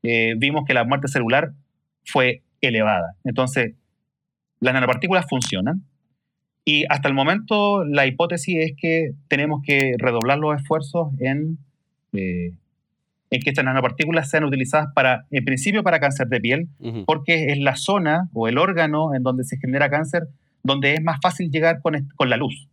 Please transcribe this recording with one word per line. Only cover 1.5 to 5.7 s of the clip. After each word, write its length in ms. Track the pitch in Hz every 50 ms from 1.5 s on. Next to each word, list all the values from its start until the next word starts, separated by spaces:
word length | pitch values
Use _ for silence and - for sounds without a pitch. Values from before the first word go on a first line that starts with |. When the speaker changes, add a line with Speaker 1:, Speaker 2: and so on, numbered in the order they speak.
| - - _ _ _ _ _ _ _ _ _
Speaker 1:
fue 380 | - - 143 127 127 123 - _ _ _ _
elevada. 540 | - 131 120 110 107 107 104 92 85 82 - _
Entonces, 520 | _ 127 110 131 131 127 135 135 120 113 - _ _ _ _ _ _ _ _ _ _ _ _ _ _ _ _ _
las 160 | - 127 127
nanopartículas 520 | 131 127 120 123 120 - 175 185 185 170 -
funcionan 560 | 135 127 120 - - 92 92 123